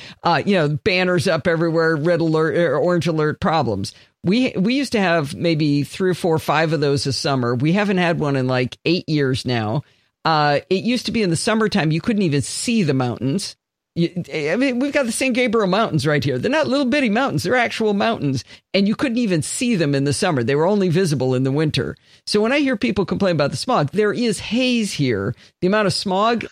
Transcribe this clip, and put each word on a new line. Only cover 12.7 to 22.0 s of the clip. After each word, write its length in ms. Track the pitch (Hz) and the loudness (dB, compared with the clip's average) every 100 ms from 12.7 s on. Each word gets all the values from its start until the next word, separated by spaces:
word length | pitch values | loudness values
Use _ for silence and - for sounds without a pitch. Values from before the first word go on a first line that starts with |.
| 226 | 0
the 120 | 151 131 | 2 0
mountains. 600 | 123 110 131 180 - - _ _ _ 170 | -2 -2 -2 -4 -6 -14 _ _ _ -2
You, 260 | 170 180 151 160 151 | -2 -2 -6 -4 -2
I 40 | 208 | 0
mean, 200 | 277 240 | 0 0
we've 160 | 285 | -2
got 140 | 285 233 | -2 -2
the 40 | |
San 220 | - 262 | -2 -2
Gabriel 320 | 240 247 226 190 | 0 0 0 0
Mountains 400 | 196 208 156 147 | 0 0 0 0
right 180 | 147 | 0
here. 140 | 139 127 | 0 -2
They're 140 | - | 0
not 160 | 302 262 | 0 0
little 180 | 277 254 | 0 2
bitty 240 | 294 247 | 0 2
mountains. 320 | 220 269 143 | 0 0 -2
They're 140 | 185 254 | 0 0
actual 400 | 226 - 214 202 | 0 0 0 0
mountains. 480 | 220 220 143 131 - - - | 0 0 -2 -4 -8 -20 -4
And 160 | 190 196 | 0 0
you 80 | - | 0
couldn't 220 | 285 233 | -2 0
even 240 | 226 165 | 0 0
see 340 | - - 240 196 | -2 -4 0 2
them 200 | 147 139 | 2 2
in 80 | |
the 100 | 139 | 0
summer. 300 | - 185 135 | 0 0 0
They 100 | 117 | 0
were 140 | 143 170 | 2 2
only 220 | 208 185 | 2 2
visible 440 | 165 185 143 131 | 2 0 0 0
in 80 | 127 | 0
the 80 | 135 | 0
winter. 460 | 143 160 139 73 - | 0 0 -2 -4 -8